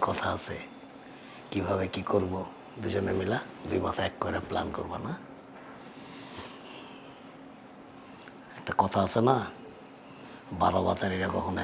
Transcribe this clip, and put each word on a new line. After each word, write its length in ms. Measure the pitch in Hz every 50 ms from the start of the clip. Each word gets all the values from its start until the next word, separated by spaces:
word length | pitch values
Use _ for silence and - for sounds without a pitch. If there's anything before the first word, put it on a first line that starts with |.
| - -
কথা 180 | 92 - - 92 90
আছে, 200 | 85 - - 80 - - - - - - - - - - - - - - - - - - -
কিভাবে 340 | - 98 92 95 98 95 92 92 -
কি 80 | 95 95 - -
করব, 200 | 101 92 92 92 92 92 - - - - - - - 104
দুজনে 300 | 98 95 98 95 95 95 95
মিলা 200 | 92 98 117 - - - - - - 98
দুই 100 | 95 92 92
মাথা 160 | 92 - - 95 98
এক 60 | - - -
করে 160 | 90 90 90 - -
প্ল্যান 200 | - 87 85 82 -
করবা 220 | 92 90 87 87 82 -
না? 60 | - 170 - - - - - - - - - - - - - - - - - - - - - - - - - - - - - - - - - - - - - - - - - - - - - - - - - - - - - - - - - - - - - - - - - - - - -
একটা 140 | - - - - 98
কথা 160 | 98 - 101 98
আছে 140 | - - 117 113 123
না, 80 | 135 120 101 - - - - - - - - - - - - - - - - - - - - - 95 87
বারো 200 | 92 90 90 95 92
বাতারিরা 420 | 90 92 - - 95 92 92 95 95 90
কখনো 220 | 87 87 92 92 90